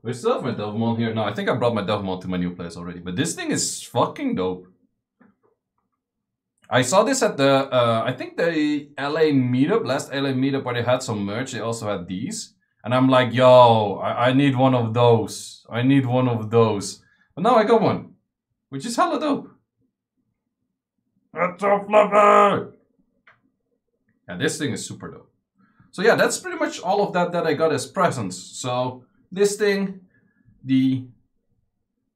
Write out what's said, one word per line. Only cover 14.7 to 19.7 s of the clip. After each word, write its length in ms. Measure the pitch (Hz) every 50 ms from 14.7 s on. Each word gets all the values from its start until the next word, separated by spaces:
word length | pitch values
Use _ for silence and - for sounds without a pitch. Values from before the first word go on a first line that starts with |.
| 127
of 180 | 123 117 113
those. 720 | 110 120 120 120 117 110 101 98 - - - - - - _ -
I 120 | - 117
need 220 | 123 131 139 139 127
one 220 | 120 123 127 127 127
of 220 | 117 110 107 107
those." 520 | 110 117 113 110 104 101 92 - - - _ _ _ _ _ _ _
But 100 | - 175
now 100 | 226 254
I 100 | 226 214
got 160 | 202 233 220
one, 340 | 196 139 104 - - - _ _ _ _ _ _ _ _ _ _ _ _
which 160 | 139 139 139
is 100 | 233 233
hella 240 | 294 359 339 320 247
dope. 300 | 302 294 269 - - - - _ _ _